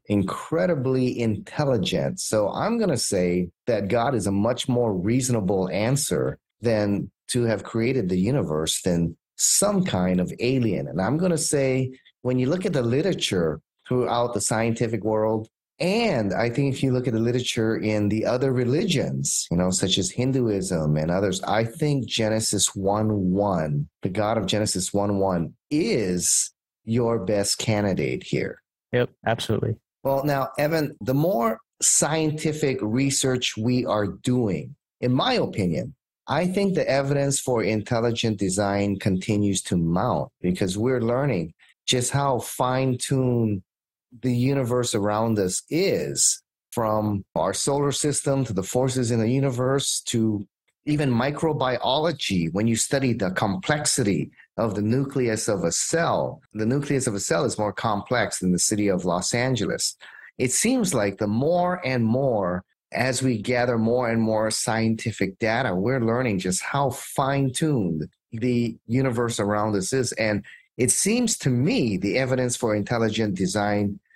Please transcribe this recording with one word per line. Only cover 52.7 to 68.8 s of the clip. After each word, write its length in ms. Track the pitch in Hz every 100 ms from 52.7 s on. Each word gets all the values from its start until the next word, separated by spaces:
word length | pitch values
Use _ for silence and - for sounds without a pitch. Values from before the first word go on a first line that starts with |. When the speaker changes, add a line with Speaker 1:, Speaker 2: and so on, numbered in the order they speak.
| 113
Speaker 1:
study 340 | - 110 127
the 200 | 107 92
complexity 1000 | - 110 92 - 151 151 - 107 82 73 - - -
of 200 | 113 104
the 60 |
nucleus 680 | 107 127 135 139 123 110 -
of 160 | 101 85
a 80 |
cell, 680 | - - 165 160 95 67 - _
the 120 | 107 107
nucleus 400 | 139 143 139 123
of 100 | 101
a 40 |
cell 240 | - 165
is 160 | 135 -
more 140 | 107
complex 640 | 101 117 101 - 123 104 -
than 140 | 92
the 60 | 87
city 280 | - 107 104
of 160 | 90
Los 300 | 90 87 92
Angeles. 640 | 120 127 123 98 57 - - - - - -
It 160 | 127
seems 400 | - 220 262 208
like 240 | 123 101 98
the 100 | 104
more 580 | 110 139 175 180 180 131
and 200 | 127 113
more, 580 | 123 135 110 92 90 - _ -
as 320 | - 127 131
we 180 | 131 113
gather 380 | 101 123 123 117
more 320 | 113 123 120
and 100 | 113
more 300 | 110 110 110
scientific 880 | - - 110 113 110 117 104 98 95
data, 340 | 110 117 127
we're 260 | 90 107 135
learning 380 | 113 117 131 98
just 240 | 92 90
how 300 | - 139 139
fine-tuned 1160 | 120 - - 135 139 135 - 160 139 90 80 76 _ _
the 460 | 113 123 120 120 -